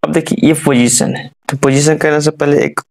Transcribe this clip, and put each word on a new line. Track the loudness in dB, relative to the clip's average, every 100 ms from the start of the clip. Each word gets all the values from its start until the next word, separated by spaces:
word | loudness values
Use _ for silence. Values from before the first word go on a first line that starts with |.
अब | -2
देखिए | -2 -2 0 2
ये | 2
position | 2 2 2 0 -2 -4
है, | -10 _ -10
तो | -2
position | 0 2 2 2
करने | 0 0
से | -2
पहले | -2 0 0
एक | 0 -4 -6